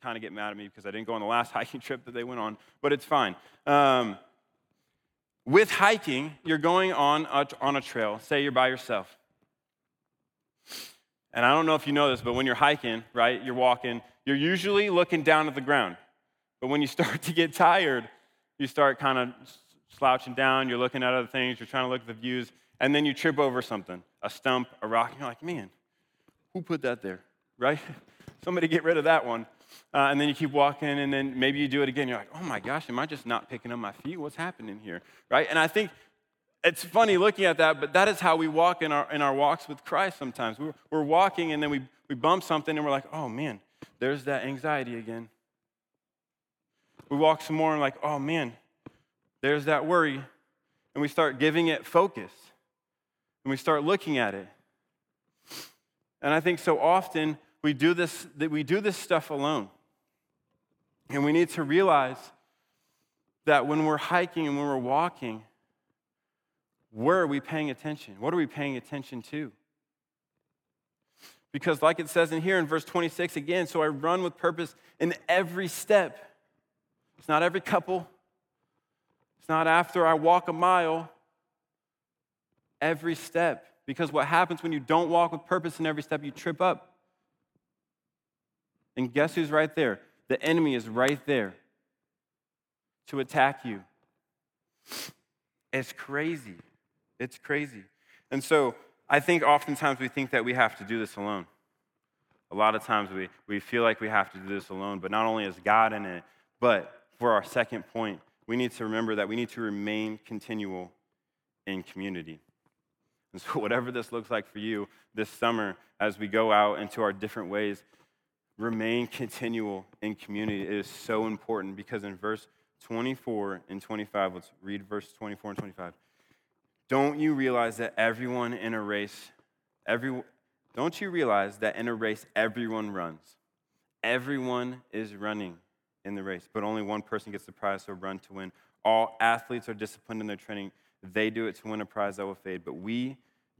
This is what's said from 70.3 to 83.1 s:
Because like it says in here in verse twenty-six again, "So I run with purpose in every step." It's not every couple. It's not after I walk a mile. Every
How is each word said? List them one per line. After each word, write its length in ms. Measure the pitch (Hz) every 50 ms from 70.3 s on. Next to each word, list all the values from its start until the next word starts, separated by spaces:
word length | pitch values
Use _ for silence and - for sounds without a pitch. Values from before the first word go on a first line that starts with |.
| _ _ _ _ _ _ _ _ _ _ _ _ _ _ _ _ _ _ - - - _ _ _ -
Because 300 | 143 - 180 160 135 -
like 160 | 156 165 -
it 100 | 165 147
says 240 | - 175 170 156 160
in 100 | 165 160
here 160 | 185 190 185
in 80 | 165
verse 180 | 143 156 160 151
twenty-six 520 | - - 180 170 165 - - 175 175 -
again, 300 | 160 143 147 180 185 175
"So 160 | - - 170 156
I 60 | 151
run 340 | 151 139 147 165 175 185 185
with 140 | 175 160
purpose 380 | - - 170 165 160 170 147 - _ _ _ _ -
in 140 | 151 170 165 - - -
every 380 | 175 180 190 160 175 180 196
step." 640 | 175 - - - - 208 202 180 147 - - - - _ _ _ _ _ _ _ _ _ _ _ _ _ _ _ _ _ _
It's 100 | - -
not 140 | 156 151 170
every 180 | 175 170 190
couple. 480 | - - 214 185 - - 185 180 170 - _ _ _ _ _ _ _ _ _ _ _ _ _ _ _ _ _ _ _ _ _ _ _ _ _ _
It's 80 | _ -
not 180 | 160 160 165
after 400 | 160 165 170 175 170 - 180 170
I 80 | 160 160
walk 340 | 156 151 165 175 180 175 -
a 40 | 165
mile. 580 | 160 175 180 185 180 170 160 160 165 165 160 - _ _ _ _ _ _ _ _ _ _ _ _ _ _ _ _ _ _ _ _ _ _ _ _ _ _ _ _ _ _ _ _ _
Every 340 | - 156 165 151 160 170